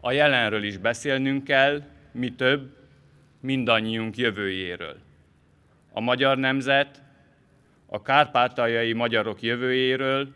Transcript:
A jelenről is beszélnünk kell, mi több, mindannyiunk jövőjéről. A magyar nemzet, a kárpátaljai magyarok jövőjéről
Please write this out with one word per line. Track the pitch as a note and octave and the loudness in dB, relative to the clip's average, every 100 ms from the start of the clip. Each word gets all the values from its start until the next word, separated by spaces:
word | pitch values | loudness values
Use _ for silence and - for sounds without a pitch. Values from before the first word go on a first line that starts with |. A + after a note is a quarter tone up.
A | B2 | 0
jelenről | C3+ D3+ C3 A2 G#2+ | 2 4 4 2 0
is | G#2 G2 | -4 -2
beszélnünk | G#2 A#2+ C#3+ C3+ C3+ C#3 | -2 -2 -2 -2 0 -2
kell, | C3+ C#3 C#3 D3 C#3+ - - | 0 2 4 2 -8 -20 -18
mi | A#2+ B2 | -8 -8
több, | A#2 B2+ C#3+ C3+ - - _ _ _ _ _ | 0 0 0 -4 -20 -20 _ _ _ _ _
mindannyiunk | B2+ C3+ A#2+ A2+ A2 A2+ A2+ G2+ | -4 -2 2 2 2 -4 -6 -2
jövőjéről. | A#2+ G2+ G2 F#2 F#2 F2 E2+ C#2 _ _ _ _ _ _ _ _ _ | -2 -2 -4 -4 -8 -10 -12 -16 _ _ _ _ _ _ _ _ _
A | - | -6
magyar | A#2 B2+ C3+ C3 | -2 2 2 2
nemzet, | C3+ C3+ C3 C#3 C#3 - - _ _ _ _ _ _ _ _ | 0 -2 2 0 0 -6 -20 _ _ _ _ _ _ _ _
a | - | -12
kárpátaljai | - C3+ D3+ B2 B2 - A#2 A#2 A#2 | 0 2 4 2 0 0 0 0 0
magyarok | A2+ A#2+ A2+ G#2+ G#2 | 0 0 0 -2 -4
jövőjéről | A2+ A#2+ B2+ B2+ B2+ C3 C3+ C3+ C#3 | -4 -2 -2 0 0 0 0 -2 -4